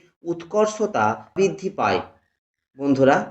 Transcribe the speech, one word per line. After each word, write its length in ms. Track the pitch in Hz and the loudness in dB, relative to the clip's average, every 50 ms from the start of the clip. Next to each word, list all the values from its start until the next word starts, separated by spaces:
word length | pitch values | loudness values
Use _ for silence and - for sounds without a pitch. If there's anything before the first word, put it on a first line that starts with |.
| _ _ _ _ - | _ _ _ _ -10
উৎকর্ষতা 800 | 170 170 170 - - 190 214 214 214 - - 214 202 - 120 107 107 113 - - - | -8 -8 -8 -8 -4 0 0 0 0 0 -4 -4 -2 0 0 0 0 0 -2 -8 -8
বৃদ্ধি 380 | _ 180 196 190 - - - - | _ 0 0 0 0 -4 -8 -8
পায়। 320 | - - 117 104 95 90 - - - _ _ _ _ _ _ _ _ _ _ _ _ 135 | -4 -2 -2 0 0 -2 -4 -8 -16 _ _ _ _ _ _ _ _ _ _ _ _ -4
বন্ধুরা, 380 | 139 143 135 131 135 131 147 190 214 - | -2 0 2 4 4 4 4 4 0 -4